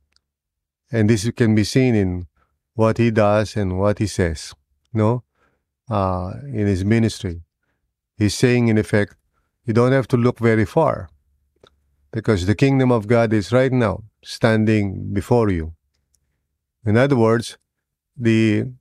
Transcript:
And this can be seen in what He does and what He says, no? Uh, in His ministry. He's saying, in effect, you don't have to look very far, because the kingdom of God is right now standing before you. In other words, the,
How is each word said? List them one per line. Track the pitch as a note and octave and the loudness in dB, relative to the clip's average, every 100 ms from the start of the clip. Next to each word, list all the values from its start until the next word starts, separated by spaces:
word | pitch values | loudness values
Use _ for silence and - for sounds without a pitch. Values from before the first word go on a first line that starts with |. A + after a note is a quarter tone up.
| _ _ _ _ _ _ _ _ _ | _ _ _ _ _ _ _ _ _
And | A#2 G#2+ | 0 2
this | A2 A2+ - | 0 -2 0
can | A2+ | 2
be | G#2+ | 2
seen | G2+ C3+ B2+ | 0 0 2
in | A2 F#2 F2+ F2 _ _ _ _ | 2 0 -4 -10 _ _ _ _
what | - A2 A2 | -2 0 2
He | A#2 | 0
does | A2 G#2 G#2+ G#2+ A2 | 2 2 2 -2 -4
and | F#2+ F#2 | -4 -2
what | G#2 G#2 | -2 -2
He | G#2 | -4
says, | - E2+ D#2+ - - _ _ _ | -2 -2 -4 -12 -20 _ _ _
no? | A2 G#2+ B2 - _ _ _ _ _ - | -2 0 -2 -6 _ _ _ _ _ -6
Uh, | G#2 F#2+ F#2 F2+ A#2 C#3+ | -4 -2 -4 -8 -12 -10
in | A2+ G2+ | -4 -2
His | F2+ | 0
ministry. | G2 A2+ A2 - F#2+ E2+ - _ _ _ _ _ _ - | 0 2 0 -2 -10 -12 -16 _ _ _ _ _ _ -2
He's | G#2 | -2
saying, | - B2+ B2 A#2 | 2 2 2 2
in | G#2+ | 0
effect, | - G#2+ G#2 _ _ _ _ _ - | 0 -2 -2 _ _ _ _ _ -2
you | |
don't | A2 B2 | 0 2
have | C3+ B2+ | 2 0
to | B2 | 0
look | B2 - | 0 0
very | A2+ A2 G#2 | 0 2 0
far, | E3 C#3+ - - _ _ _ _ _ _ _ _ _ _ | 0 0 -2 -10 _ _ _ _ _ _ _ _ _ _
because | A2 A#2 G2+ F2+ | -6 -2 0 0
the | G2+ | 0
kingdom | C3+ C3+ B2+ | 2 2 2
of | A#2+ G2+ | 0 2
God | A#2 A2+ | 0 2
is | A2 F#2+ | 0 0
right | B2 C3 | 0 0
now | B2+ G#2+ F#2 - _ | 0 -2 -4 -10 _
standing | - - A#2 A2 A2 G#2+ G2+ F#2+ G2 | -20 -2 0 2 2 0 -2 -6 -6
before | G2 - B2 G#2 | -6 0 2 2
you. | F2 D#2+ - _ _ _ _ _ _ _ _ _ _ G#2+ | -2 -6 -12 _ _ _ _ _ _ _ _ _ _ 0
In | A2 | 2
other | C#3+ C3 | 2 2
words, | A2 A#2 - - _ _ _ _ _ - | 2 0 -4 -16 _ _ _ _ _ -4
the, | A2+ A2+ A2 G#2+ B2+ B2+ | 0 2 2 0 -4 -12